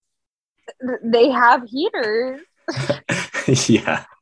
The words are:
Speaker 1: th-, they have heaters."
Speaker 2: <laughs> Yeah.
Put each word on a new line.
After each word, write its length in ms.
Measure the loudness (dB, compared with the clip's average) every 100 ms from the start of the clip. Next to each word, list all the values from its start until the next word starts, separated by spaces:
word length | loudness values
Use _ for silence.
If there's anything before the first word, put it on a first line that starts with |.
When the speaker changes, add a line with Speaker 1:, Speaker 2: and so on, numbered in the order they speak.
| _ _ _ _ _ _ -20 -12
Speaker 1:
th-, 200 | -8 -6 0
they 260 | 4 4
have 320 | 4 4 4 0
heaters." 720 | -6 -4 -4 -2 -2 -4 -8 -16 _ -10
Speaker 2:
<laughs> 420 | -6 -4 -4 -4 -6 -6 -6 0 0 4
Yeah. 360 | 2 2 -6 -8 _